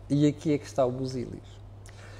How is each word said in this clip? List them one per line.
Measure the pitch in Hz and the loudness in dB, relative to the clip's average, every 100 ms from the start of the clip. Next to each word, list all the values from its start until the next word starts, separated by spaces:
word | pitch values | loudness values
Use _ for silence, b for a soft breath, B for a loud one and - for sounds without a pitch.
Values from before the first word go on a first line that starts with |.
| - | 0
E | 143 147 | 6 6
aqui | 147 165 | 4 2
é | 143 | 2
que | - | 2
está | - 127 | 2 4
o | |
busilis. | 127 131 127 107 - - - - - - b b | 2 -2 -4 -6 -8 -12 -16 -16 -16 -16 b b